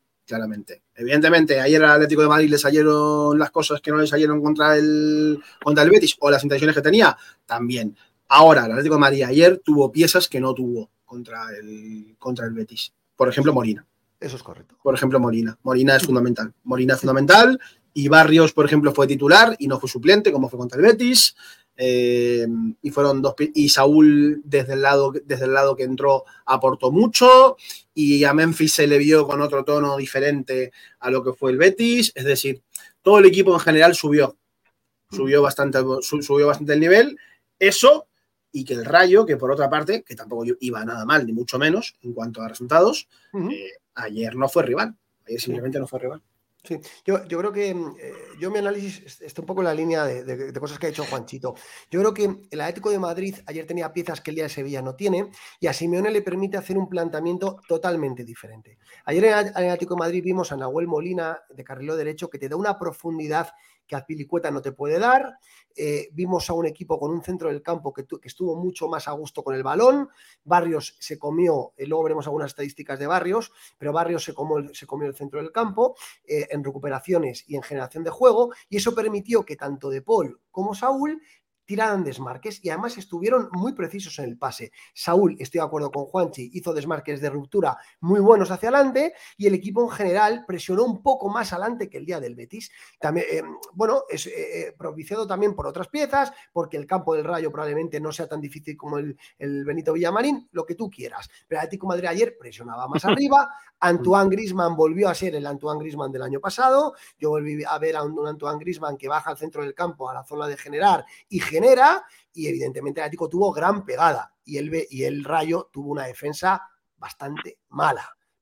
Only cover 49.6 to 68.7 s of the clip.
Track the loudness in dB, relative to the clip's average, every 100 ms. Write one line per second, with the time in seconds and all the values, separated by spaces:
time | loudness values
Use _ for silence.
49.6 | -2 -2 -2 -2 -2 -6 -10 -10 -10 -10
50.6 | -12 -8 -8 -8 -8 -10 -10 -12 -12 -12
51.6 | -18 -20 _ -2 -2 0 -4 -6 -12 -10
52.6 | -8 -6 -4 -4 -4 -6 -10 -12 -14 -14
53.6 | -10 -8 -8 -8 -10 -10 -10 -8 -8 -8
54.6 | -10 -10 -10 -6 -4 -2 -4 -12 -20 -6
55.6 | -6 -4 -4 -2 -2 -2 -4 -6 -6 -6
56.6 | -6 -6 -4 -6 -6 -6 -6 -4 -6 -8
57.6 | -6 -4 -2 -4 -6 -8 -16 -18 -20 -20
58.6 | _ _ _ _ -4 2 2 2 0 -2
59.6 | -2 -4 -6 -6 -4 -4 -4 -4 -6 -8
60.6 | -6 -6 -4 -6 -6 -6 -8 -10 _ -20
61.6 | -18 -14 -10 -8 -8 -10 -12 -12 -10 -6
62.6 | -4 -4 -8 -10 -10 -8 -6 -6 -6 -12
63.6 | _ _ -14 -12 -12 -14 -6 -6 -4 -8
64.6 | -10 -8 -6 -2 2 2 0 -14 _ _
65.6 | _ -10 -6 -6 -8 -8 -4 -4 -4 -6
66.6 | -6 -8 -8 -6 -6 -8 -10 -8 -8 -8
67.6 | -8 -8 -10 -12 -14 -16 -16 -10 -8 -6
68.6 | -8